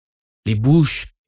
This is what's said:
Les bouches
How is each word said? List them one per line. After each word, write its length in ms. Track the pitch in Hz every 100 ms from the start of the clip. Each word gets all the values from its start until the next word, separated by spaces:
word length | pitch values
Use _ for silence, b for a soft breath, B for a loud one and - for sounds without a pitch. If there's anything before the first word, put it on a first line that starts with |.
| _ _ _ _ -
Les 100 | 107
bouches 520 | 123 165 143 - - _